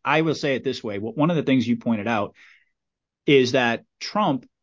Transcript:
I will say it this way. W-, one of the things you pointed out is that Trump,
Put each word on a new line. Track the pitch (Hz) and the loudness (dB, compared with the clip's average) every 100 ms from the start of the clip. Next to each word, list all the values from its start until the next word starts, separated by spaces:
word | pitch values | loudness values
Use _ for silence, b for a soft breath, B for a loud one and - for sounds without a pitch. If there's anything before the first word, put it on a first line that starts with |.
I | 131 156 | -2 0
will | 160 131 | 0 -2
say | 151 127 | -2 -2
it | |
this | 135 120 | -4 -6
way. | 110 101 | -6 -6
W-, | 110 | -6
one | 107 170 | -2 0
of | 160 | 0
the | |
things | 139 131 117 | 2 2 2
you | 117 | -2
pointed | 120 110 107 | -2 -2 -2
out | 110 101 b b b b _ _ _ _ _ - | -2 -4 b b b b _ _ _ _ _ 4
is | 139 120 | 4 6
that | 131 120 117 _ - | 2 0 -2 _ -16
Trump, | - 208 190 135 - _ | -8 -2 -2 -2 -6 _